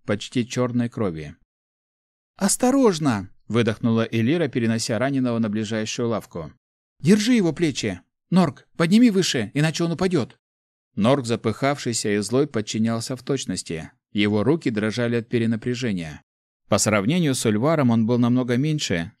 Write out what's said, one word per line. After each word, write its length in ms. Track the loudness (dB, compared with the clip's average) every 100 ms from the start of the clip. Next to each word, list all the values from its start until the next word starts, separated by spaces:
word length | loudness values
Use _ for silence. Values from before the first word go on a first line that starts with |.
| -6
почти 400 | -4 -2 -4 -2
чёрной 420 | -2 -2 -2 -2
крови. 480 | -2 -4 -4 -10 -16 _ _ _ _ _ _ _ _ _ -4
«Осторожно!» — 920 | -2 2 2 4 4 2 0 -2 -4 -14 -2
выдохнула 600 | 0 0 0 0 0 0
Элира, 380 | 0 0 0 0
перенося 500 | 0 0 0 -2 -2
раненого 400 | -2 0 0 0
на 120 | -2
ближайшую 580 | -2 -4 -4 -4 -4 -2
лавку. 420 | -4 -6 -12 -14 -16 _ _ _ _
«Держи 340 | 2 4 4
его 180 | 2 2
плечи! 480 | 0 -2 -2 -4 -6 -12 _ _
Норк, 360 | 2 2 -2 _ -4
подними 320 | 2 6 6
выше, 400 | 4 0 -2 -2
иначе 320 | 0 0 0
он 80 | -2
упадёт!» 460 | -2 0 0 -2 _ _ _ _ _ _
Норк, 320 | -2 2 2 0
запыхавшийся 800 | -2 -2 0 -2 -2 -4 -4 -2
и 100 | -2
злой, 280 | 0 0 0
подчинялся 680 | -2 -4 -2 0 -2 -6
в 80 | -8
точности. 720 | -4 -4 -4 -8 -8 -10 -10 _ _
Его 300 | 0 2 2
руки 280 | 2 2 0
дрожали 460 | -2 -2 -2 -2 -2
от 120 | -2
перенапряжения. 920 | 0 0 -2 -4 -4 -4 -4 -6 -12 _ _ _ _ _
По 80 | 0
сравнению 560 | 4 2 2 2 0
с 100 | 0
Ульваром 460 | 0 2 2 2 2
он 160 | 2 2
был 120 | 2
намного 380 | 2 2 0 0
меньше, 560 | 0 -2 -2 -4 -4 -6